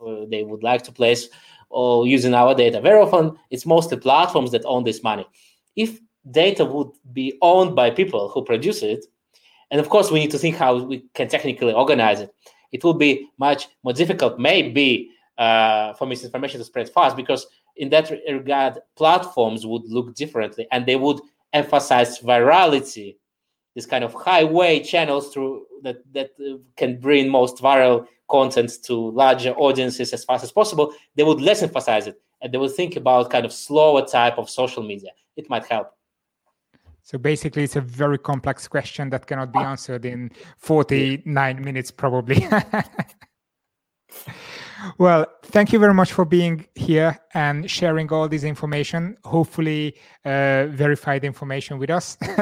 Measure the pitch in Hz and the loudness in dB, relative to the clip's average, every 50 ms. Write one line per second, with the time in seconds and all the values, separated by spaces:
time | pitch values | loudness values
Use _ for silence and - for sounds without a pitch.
0 | 117 113 110 107 107 107 110 107 107 107 107 107 107 117 127 123 123 - - - | -12 -12 -10 -10 -8 -6 -6 -6 -6 -6 -8 -6 -2 0 0 0 -2 -8 -4 0
1 | 123 117 120 117 - - - - _ _ _ _ _ _ - 131 123 123 123 120 | 2 2 2 2 -2 -10 -18 -20 _ _ _ _ _ _ -4 -2 0 2 2 2
2 | 120 123 135 131 120 127 123 120 123 127 135 131 120 117 117 107 110 170 214 214 | 4 2 2 2 2 2 4 4 6 4 4 4 4 2 2 2 2 4 6 6
3 | 202 - - 175 160 160 156 - _ _ 131 127 - 165 165 170 165 165 139 117 | 6 6 4 2 2 0 -2 -8 _ _ -12 -10 0 2 2 2 2 0 -6 -4
4 | - 131 135 151 175 185 - 156 127 123 120 113 113 120 131 123 123 117 107 - | 0 2 4 4 2 2 0 -2 -2 0 -2 -2 -2 -2 -2 -2 -2 -2 -4 -4
5 | - 113 107 104 92 - _ _ _ _ _ _ _ _ _ - 220 220 226 - | -4 -4 -4 -4 -8 -14 _ _ _ _ _ _ _ _ _ -4 -4 -4 -4 -12
6 | _ _ _ _ _ 135 123 151 170 196 196 - 160 127 135 147 143 - - _ | _ _ _ _ _ -2 2 2 4 4 4 2 0 0 0 -4 -6 -6 -8 _
7 | _ 127 123 135 131 135 135 - - 170 180 185 190 - 156 143 123 120 117 - | _ -14 -10 -8 -6 -6 -4 0 2 4 6 6 4 2 2 2 2 2 2 0
8 | 190 - - 107 101 101 - 143 131 - 120 113 135 185 - - 110 107 110 - | -2 -2 -2 -4 -4 -4 -6 -8 -4 -2 -4 -2 -2 -4 -4 -4 -4 -6 -6 -6
9 | - _ _ _ _ _ _ _ _ _ _ _ _ _ 143 147 156 151 - 214 | -8 _ _ _ _ _ _ _ _ _ _ _ _ _ -4 -2 -2 2 2 2
10 | 196 - 156 156 151 147 147 139 170 165 160 - 143 127 127 123 123 131 135 127 | 4 4 2 0 0 0 -2 -2 -2 -2 -2 0 2 2 2 0 -2 -6 -10 -12
11 | - _ _ - 135 - - 143 147 139 117 - 127 120 110 113 131 139 147 123 | -12 _ _ -6 -6 -2 -2 -4 -4 -4 -6 -2 -2 0 2 2 2 2 2 2
12 | 113 107 104 101 104 - _ _ _ _ _ _ _ _ - 127 - 170 165 143 | 2 2 0 0 -4 -12 _ _ _ _ _ _ _ _ -14 -2 0 0 2 4
13 | 147 147 131 135 - - _ _ 135 143 143 139 - - _ _ _ 127 123 131 | 2 2 2 0 -4 -12 _ _ 0 0 0 -2 -4 -14 _ _ _ -6 -2 -2
14 | 170 165 - - 139 120 - 120 120 147 185 190 - - 117 143 143 135 120 - | -2 -2 0 0 0 -2 -2 0 0 2 2 2 0 0 0 0 2 2 2 0
15 | - - _ _ _ _ _ - 117 113 113 113 110 110 110 107 107 107 104 - | -4 -8 _ _ _ _ _ -2 0 2 4 4 4 4 2 0 -2 -4 -6 -8
16 | 135 131 127 123 131 120 117 127 139 135 131 123 113 - _ 127 113 120 - 175 | -8 -8 -8 -10 -12 -12 -10 -8 -8 -8 -10 -12 -16 -10 _ -8 -8 -2 0 2
17 | 170 135 120 135 127 - 139 123 - - _ _ _ _ _ - 151 135 147 156 | 2 2 0 -4 -4 -4 -4 -4 -4 -12 _ _ _ _ _ -12 -4 2 2 2
18 | 156 160 156 - - 160 139 135 131 131 139 139 135 131 123 - - _ _ _ | 2 2 -6 -10 -8 -8 -8 -8 -4 -2 -2 0 0 -2 -4 -6 -16 _ _ _
19 | 156 160 170 180 180 - - 131 117 113 113 110 110 110 113 117 113 113 113 123 | 4 4 4 4 2 -4 -2 0 0 0 -2 -6 -8 -8 -8 -8 -8 -6 -6 -6
20 | 123 120 117 - 147 151 - 117 107 104 - - 110 - 127 123 120 127 127 135 | -6 -6 -10 -10 -12 -8 -4 -6 -6 -6 -6 -12 -8 -4 -4 -2 0 0 0 2
21 | 135 147 143 - - _ _ _ _ _ - 147 143 - - 139 139 - 139 123 | 2 0 -2 -2 -6 _ _ _ _ _ -2 -2 0 2 0 0 2 4 4 4
22 | 123 120 - - 120 120 123 120 120 135 160 185 185 165 143 135 135 - - 113 | 4 2 -2 -6 0 2 4 4 6 6 6 6 6 4 4 0 -2 -6 -12 -16
23 | 101 101 98 _ _ _ _ _ _ _ _ _ _ _ _ 123 117 - 139 127 | -16 -18 -18 _ _ _ _ _ _ _ _ _ _ _ _ -16 -8 -4 -4 -4
24 | 120 113 - - - 180 185 170 156 156 156 175 180 175 160 147 - - - 170 | -4 -4 -8 -6 -2 2 4 4 4 4 4 2 4 4 2 0 -2 -2 -2 -2
25 | 160 147 139 143 143 143 - 139 135 135 135 110 - _ - - 135 131 123 123 | 0 0 -2 -4 -4 -6 -8 -6 -6 -6 -6 -10 -14 _ -20 -14 -12 -12 -12 -12
26 | _ 135 135 139 135 135 _ _ 139 139 135 131 127 _ _ - - 127 123 120 | _ _ _ -10 -10 -10 _ _ -12 -12 -12 -14 -18 _ _ -6 -4 -4 -4 -4
27 | 120 135 147 139 135 135 135 131 123 127 127 - 127 135 139 135 131 127 120 117 | 0 2 4 4 4 4 4 2 2 2 0 -2 2 4 6 6 6 6 4 2
28 | 117 - _ _ _ - - 139 135 127 - 127 117 120 - - - - 123 113 | 0 -6 _ _ _ 0 2 2 2 2 2 0 -2 -2 -4 -12 -8 -6 -6 -4
29 | 113 113 110 123 135 131 127 123 120 127 123 - 147 139 131 131 131 123 123 - | -4 -4 0 2 4 4 4 2 0 -4 -2 0 2 2 2 0 -2 -4 -4 -6
30 | 123 - - 120 - - 127 123 - 123 - 208 214 208 180 151 151 147 - - | -6 -6 -6 -10 -4 -4 -4 -4 -4 -2 0 0 0 0 0 -2 -2 -2 -4 -12
31 | _ _ _ 147 151 156 156 151 135 180 208 - 175 - - 135 - - 113 107 | _ _ _ 0 2 2 2 2 2 2 2 2 0 -4 -4 -4 -2 0 -2 -2
32 | 101 104 95 _ _ _ _ _ 127 123 123 127 135 135 135 - 180 165 - 147 | -2 -6 -14 _ _ _ _ _ -14 -8 -6 -4 -4 -4 -4 -4 -6 -6 -6 -4
33 | 127 127 127 123 120 120 - 127 117 - - - - - 143 151 151 156 147 135 | 0 2 4 4 2 2 0 -2 -2 -2 -8 -12 -10 -2 2 4 6 6 6 4
34 | 135 135 - 123 120 120 120 - 110 - - - 131 120 - 120 110 104 101 101 | 0 0 0 2 2 2 0 -2 -8 -8 -4 -4 -4 -4 -4 -8 -10 -10 -12 -14
35 | 98 - - _ _ _ _ - 151 - 131 113 180 - - - - - _ _ | -16 -20 -20 _ _ _ _ -18 -10 -8 -8 -8 -6 -4 -6 -6 -6 -8 _ _
36 | _ _ _ _ _ _ _ _ _ _ _ _ _ _ _ _ _ _ _ _ | _ _ _ _ _ _ _ _ _ _ _ _ _ _ _ _ _ _ _ _
37 | _ _ - 131 123 143 156 143 - 151 - 151 147 139 - 147 131 123 120 127 | _ _ -12 -4 -2 -2 -2 -2 -4 -6 -4 -4 -4 -2 -2 -6 -6 -6 -4 -2
38 | 147 147 143 139 - - 143 131 - 143 131 - - - - 143 - - - - | 0 0 0 -2 -4 -6 -6 -4 -4 -6 -6 -6 -10 -6 -6 -6 -6 -6 -10 -10
39 | 143 135 127 127 - - 147 135 131 127 117 - 135 135 135 127 - - 127 120 | -8 -6 -6 -8 -8 -8 -8 -8 -8 -4 -2 -2 -2 -2 -6 -10 -10 -10 -10 -8
40 | 113 123 123 120 123 117 - _ - - - _ - - 156 156 139 - 139 135 | -8 -10 -10 -10 -12 -12 -14 _ -20 -20 -20 _ -2 2 2 2 4 2 2 0
41 | 135 135 135 139 - 160 147 139 135 131 131 135 135 139 135 131 131 - - - | 0 0 -2 -6 -6 -4 -2 0 0 -2 -2 -6 -8 -8 -8 -8 -10 -10 -10 -4
42 | - 131 123 127 120 117 135 - 381 339 220 208 - - - 214 - - _ - | -4 -2 -2 -2 -2 2 2 2 2 4 0 0 0 -2 -4 -6 -6 -6 _ -10
43 | - - _ _ - _ _ _ _ _ _ _ _ _ _ _ _ _ _ _ | -10 -10 _ _ -20 _ _ _ _ _ _ _ _ _ _ _ _ _ _ _
44 | _ _ - - - - - - - - - - - - - - 208 185 - - | _ _ -20 -20 -20 -20 -20 -20 -20 -20 -18 -18 -18 -20 -18 -16 -16 -16 -2 2
45 | 180 180 170 160 160 - - _ _ - - 214 208 202 226 220 208 208 196 185 | 4 4 6 4 2 0 -6 _ _ -2 2 2 2 4 4 4 6 6 6 6
46 | 185 - - - 180 151 180 175 175 170 165 151 - _ _ - - - 160 156 | 4 2 2 -2 0 2 2 2 2 2 -2 -4 -8 _ _ -8 -2 0 2 2
47 | 160 165 151 - _ _ _ 170 151 147 143 147 170 196 - - 180 170 156 160 | 2 0 -2 -4 _ _ _ -2 -2 -2 -2 -4 -6 -8 -6 -2 -2 0 0 -2
48 | 160 147 156 156 156 156 156 151 139 151 147 - - 151 147 147 147 - - 165 | -2 -2 -2 -2 -2 -2 -4 -4 -4 -6 -6 -6 -6 -6 -4 -4 -4 -4 -4 -6
49 | 170 180 226 - _ - - 165 160 - - - 160 156 151 151 151 151 143 _ | -6 -6 -10 -14 _ -4 -2 -2 -2 -2 -2 -4 -4 -2 -2 -4 -4 -6 -8 _
50 | _ _ _ _ _ 143 135 139 139 139 135 135 139 151 147 131 147 147 147 143 | _ _ _ _ _ -4 -2 0 2 2 2 2 0 -2 -2 0 0 0 0 0
51 | - 147 139 139 131 143 127 - 147 135 135 139 - - 147 131 135 147 165 180 | -2 -4 -4 -4 -4 -6 -10 -10 -12 -10 -10 -10 -10 -10 -10 -8 -6 -4 -4 -4
52 | - - - - - - - - | -4 -8 -14 -14 -12 -6 -4 -2